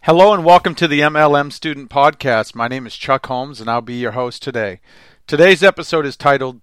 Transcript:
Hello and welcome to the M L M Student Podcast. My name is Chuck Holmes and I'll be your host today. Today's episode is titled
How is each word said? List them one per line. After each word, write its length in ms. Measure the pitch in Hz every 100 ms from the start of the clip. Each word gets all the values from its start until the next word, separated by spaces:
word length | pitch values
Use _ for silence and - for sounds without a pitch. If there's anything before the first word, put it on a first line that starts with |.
| -
Hello 280 | 165 196
and 100 | 208
welcome 300 | 165 180 185
to 140 | 160 165
the 160 | 147
M 120 | 147 151
L 220 | 151 143
M 140 | 143
Student 400 | - 160 143 131
Podcast. 640 | 143 143 127 139 113 107 117
My 120 | 117
name 200 | 131 120
is 80 | -
Chuck 320 | - 135 -
Holmes 340 | 127 135 131
and 80 | 113
I'll 120 | 120
be 120 | 117
your 200 | 120 120
host 280 | 113 123 -
today. 380 | - 120 104 90 _ _ _ _ -
Today's 340 | 147 175 180
episode 460 | 190 185 165 165 143
is 100 | -
titled 440 | 147 139 131 123